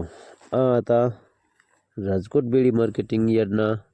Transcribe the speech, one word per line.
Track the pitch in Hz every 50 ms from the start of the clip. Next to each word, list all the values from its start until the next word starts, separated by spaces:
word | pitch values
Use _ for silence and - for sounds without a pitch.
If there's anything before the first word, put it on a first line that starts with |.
| 87 - - - - - - - - - -
આ | 123 131 127 123 120
હતા | 117 - 120 117 120 123 110 - _ _ _ _ _ _ _ _ _ _ _ _ _ _ -
રાજકોટ | 110 98 98 95 95 90 - - 147 131
બેડી | 120 120 131 127 127
માર્કેટિંગ | 110 113 113 110 104 - 104 - 113 110 110 113
યાર્ડના | 113 110 110 98 101 107 107 107 110 110 - _